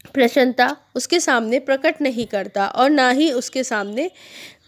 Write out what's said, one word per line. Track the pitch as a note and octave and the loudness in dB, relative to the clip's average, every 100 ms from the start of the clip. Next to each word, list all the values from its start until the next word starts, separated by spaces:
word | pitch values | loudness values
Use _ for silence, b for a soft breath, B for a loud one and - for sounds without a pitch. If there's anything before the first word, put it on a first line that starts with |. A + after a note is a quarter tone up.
| - | -6
प्रसन्नता | - A#3+ C#4 B3+ B3 B3 D4 _ - | 0 2 4 2 2 0 -2 _ -8
उसके | - F4 | -2 0
सामने | E4 B3+ A3 B3 | 2 0 0 -2
प्रकट | C4+ C4+ D#4 D#4+ | 0 0 0 0
नहीं | C#4+ A#3 A3+ | -2 -4 -4
करता | G3+ F#3+ - G3 | -6 -4 -4 -2
और | - C4 | 2 2
ना | D4 B3+ | 4 4
ही | B3+ D#4+ | 4 2
उसके | B3+ B3 C4 | 0 -4 -6
सामने | B3+ G#3+ G3+ G#3+ E4+ B B B B B | -4 -4 -4 -4 -6 B B B B B